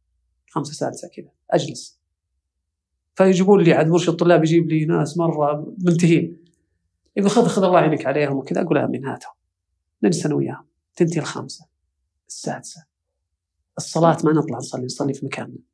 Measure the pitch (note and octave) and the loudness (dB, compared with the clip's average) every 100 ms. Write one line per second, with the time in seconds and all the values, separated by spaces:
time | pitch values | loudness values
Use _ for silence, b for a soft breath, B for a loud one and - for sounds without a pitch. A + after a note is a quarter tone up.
0 | _ _ _ _ _ D#3 C#3+ D#3 C3 - | _ _ _ _ _ -8 -8 -6 -6 -8
1 | - - - _ - F3 - - - _ | -16 -18 -20 _ -4 -2 -2 -10 -16 _
2 | _ _ _ _ _ _ _ _ _ _ | _ _ _ _ _ _ _ _ _ _
3 | _ - F#3+ F3+ F#3+ G3+ E3+ C3+ D#3 E3+ | _ 2 4 4 6 6 6 4 4 2
4 | E3+ - E3+ E3 D#3+ E3+ E3 D#3+ D#3 E3+ | 0 0 4 4 4 2 2 0 0 0
5 | D3 F3 E3 D3+ D3 D3 - - F3 E3 | -2 -2 -2 0 -2 -2 -8 -4 0 2
6 | D#3+ E3 - - _ _ _ _ _ _ | 4 2 0 -8 _ _ _ _ _ _
7 | _ - G3 A#3+ E3+ - F3+ E3+ D#3 D3 | _ -2 2 4 2 2 4 4 4 0
8 | C3 C#3+ C#3+ C#3 - - E3 D3 B2 B2+ | -2 -2 0 -2 -4 -4 0 0 0 -4
9 | C#3 - - - _ _ _ _ _ - | -8 -10 -14 -20 _ _ _ _ _ -2
10 | G#3 D#3+ - C#3+ C3+ - - _ _ - | 0 0 -2 -2 -4 -8 -16 _ _ -2
11 | E3+ E3 C3+ - C3 - _ _ _ _ | -2 -2 -6 -10 -12 -16 _ _ _ _
12 | _ _ - - - C3 - E3+ _ _ | _ _ -20 -12 -10 -10 -12 -20 _ _
13 | _ _ _ _ _ _ _ - - D#3+ | _ _ _ _ _ _ _ -14 -6 2
14 | E3 D3+ D3+ D#3 - - - B2 B2+ - | 2 2 2 0 -2 -6 -10 -10 -10 -6
15 | C#3 - C#3+ - - C3 _ | -6 -6 -8 -10 -12 -16 _